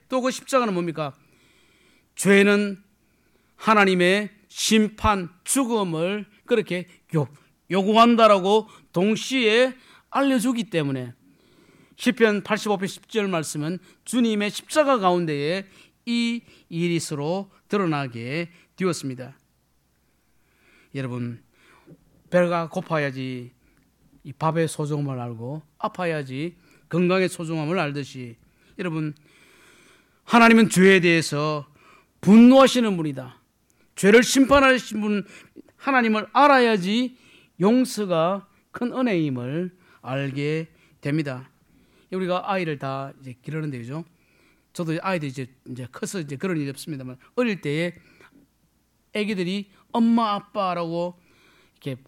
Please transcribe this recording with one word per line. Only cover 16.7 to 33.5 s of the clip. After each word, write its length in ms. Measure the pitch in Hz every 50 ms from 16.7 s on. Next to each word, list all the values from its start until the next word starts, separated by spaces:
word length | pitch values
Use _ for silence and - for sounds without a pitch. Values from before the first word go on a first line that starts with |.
| 170 165 175 175 170 165
서로 520 | - - 160 143 143 156 175 196 196 196 _ _ _ _
드러나게 840 | 202 208 190 165 151 143 139 127 117 117 117 123 139 165 170 165 - _ _ _ _
되었습니다. 640 | - 185 185 156 - - 135 127 127 127 127 135 _ _ _ _ _ _ _ _ _ _ _ _ _ _ _ _ _ _ _ _ _ _ _ _ _ _ _ _ _ _ _ -
여러분, 460 | 135 131 123 123 120 120 120 120 120 _ _ _ _ _ _ _ _ _ - - _ _ _ _ _ _ _
배가 400 | - 180 175 175 175 170 165 156
고파야지 840 | - 185 170 - 165 156 143 139 131 131 131 131 127 123 123 123 - _ _ _ _ _ _ _ _ _ _ _ _ _ -
이 100 | 147 135
밥의 340 | - 156 160 151 165 165 151
소중함을 520 | - - 151 143 151 147 147 139 135 123
알고 420 | 120 120 120 110 117 123 147 156 - _ _ _
아파야지 800 | - - - - 180 170 160 151 139 131 127 135 156 175 165 _ _ _ _ _ _ _
건강의 400 | - 165 180 175 185 190 185 175
소중함을 500 | - - 170 156 165 156 151 147 180 190
알듯이 580 | 160 143 139 143 135 - - 131 123 120 113 - _ _ _ _ _ _ _ -
여러분, 360 | 190 180 160 160 156 151 143 - _ _ _ _ _ _ _ _ _ _ _ _ _ _ _ _ _ _ _ _ _
하나님은 440 | - - 233 233 226 226 226 226 165
죄에 300 | - 175 185 190 196 190
대해서 680 | 165 175 165 165 151 - 147 147 151 156 151 147 143 - _ _ _ _ _ _ _ _ _ _
분노하시는 760 | - 170 202 226 240 247 262 269 262 240 - 247 233 220 196
분이다. 460 | 170 156 151 139 131 127 123 - _ _ _